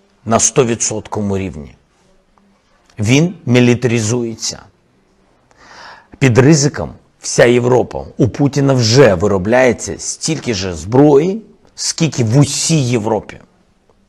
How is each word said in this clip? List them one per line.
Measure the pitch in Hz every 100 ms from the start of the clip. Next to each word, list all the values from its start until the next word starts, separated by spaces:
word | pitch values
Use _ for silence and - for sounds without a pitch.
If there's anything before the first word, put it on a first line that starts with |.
| _ _ -
на | 113
сто | - - 123
відсотковому | 113 - 107 - - 101 98
рівні. | 95 76 71 - _ _ _ _ _ _ _ _ _ _ _ -
Він | 104 135 170 196 -
мілітаризується. | 123 120 120 123 117 104 123 117 110 - - - _ _ _ _ _ _ _ _ _ - - - - _ -
Під | 135 110
ризиком | 135 160 143 - 71 - _ _
вся | - - 123
Європа. | 123 120 123 101 67 69 -
У | 127
Путіна | - 143 143 139
вже | 131 113 120 131
виробляється | 92 101 98 92 120 131 110 - 82
стільки | - - - 151 123
ж | 104 95 85
зброї, | 85 123 147 139 170 214 - _ _ -
скільки | - - 165 -
в | 113 127
усій | 143 - - 160
Європі. | 127 123 104 107 - - _ _ _ _ _ _